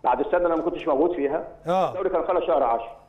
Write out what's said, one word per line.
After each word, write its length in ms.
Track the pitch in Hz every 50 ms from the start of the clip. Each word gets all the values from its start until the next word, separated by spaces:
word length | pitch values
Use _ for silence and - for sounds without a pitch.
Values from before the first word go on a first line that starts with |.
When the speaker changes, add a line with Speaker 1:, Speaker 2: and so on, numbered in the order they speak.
| -
Speaker 1:
بعد 160 | 131 127 123
السنه 160 | 143 - -
اللي 100 | 180 175 170
انا 80 | 170
ما 60 | 160
كنتش 260 | 156 175 170 156 - 160
موجود 280 | 143 131 160 175 -
فيها، 320 | 143 139 135 151 - - - - - -
Speaker 2:
آه. 220 | 156 180 190 180 147
Speaker 1:
الدوري 200 | 123 185 190 185
كان 140 | 165 165 -
خلص 180 | - 180 175 -
شهر 160 | - 165 143
عشرة. 340 | 135 120 117 117 - - - - -